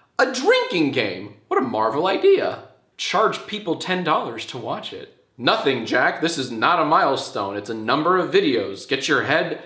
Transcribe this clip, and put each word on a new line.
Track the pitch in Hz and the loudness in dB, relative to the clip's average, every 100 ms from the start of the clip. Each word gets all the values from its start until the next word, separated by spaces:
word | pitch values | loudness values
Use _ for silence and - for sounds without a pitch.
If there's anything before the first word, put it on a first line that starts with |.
| _ - | _ 0
A | 247 | 0
drinking | 240 330 508 466 175 143 | 2 4 4 4 2 2
game, | 123 104 92 104 - - | 2 -2 -2 -10 -16 -2
what | 196 | 0
a | |
Marvel | 127 110 113 139 185 | 0 0 0 2 0
idea. | 196 - 175 95 - - _ _ - | 2 4 4 2 -4 -14 _ _ -10
Charge | - 185 208 - - | -2 2 2 0 -8
people | 202 175 151 | -8 -4 -4
ten | - 185 | -2 -2
dollars | 160 170 131 113 | 0 0 -2 -10
to | - 127 | -10 -10
watch | 110 190 - | -8 -8 -10
it. | 90 73 _ _ - | -14 -16 _ _ -4
Nothing, | 127 214 143 123 113 | 0 2 2 0 0
Jack, | 123 156 175 | 2 2 0
this | - 143 | -2 -2
is | 127 | -6
not | 113 131 170 | 0 2 2
a | |
milestone. | 151 170 160 131 - 117 98 101 | 2 2 2 0 -4 -6 -6 -6
It's | 101 | -6
a | |
number | 113 110 143 160 185 | -6 -2 0 2 0
of | 156 | 2
videos. | 180 170 120 87 78 - | 2 2 0 -2 -8 -4
Get | 135 - | -4 0
your | 135 | 0
head | 110 156 165 151 | 2 0 0 -6